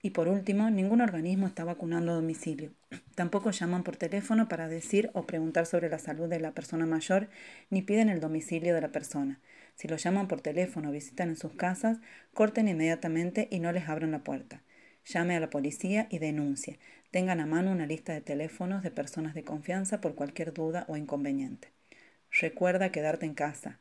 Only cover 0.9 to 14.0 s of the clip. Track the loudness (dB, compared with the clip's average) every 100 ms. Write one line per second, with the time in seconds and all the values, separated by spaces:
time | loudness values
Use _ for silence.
0.9 | 6 4 2 0 2 0 0 -4 -4 -2
1.9 | 0 2 2 0 -2 -4 -6 -8 -14 _
2.9 | -18 -10 -4 0 2 0 0 0 0 -2
3.9 | -4 -4 -4 2 2 4 0 -4 -6 2
4.9 | 2 2 -4 -4 -2 0 2 2 2 0
5.9 | -2 -6 -4 -2 -2 -2 -6 -4 0 2
6.9 | 0 4 2 2 -10 -20 -20 -2 -2 2
7.9 | 6 6 4 0 -2 0 0 4 2 2
8.9 | -4 -4 -2 -2 -4 _ -20 -20 -12 -6
9.9 | -2 2 2 2 -2 0 0 0 -2 -2
10.9 | -4 -6 -4 -2 -2 -6 -2 -2 2 0
11.9 | 0 -4 -20 -14 2 4 6 2 4 2
12.9 | 2 0 0 0 0 0 0 0 -2 -2
13.9 | -2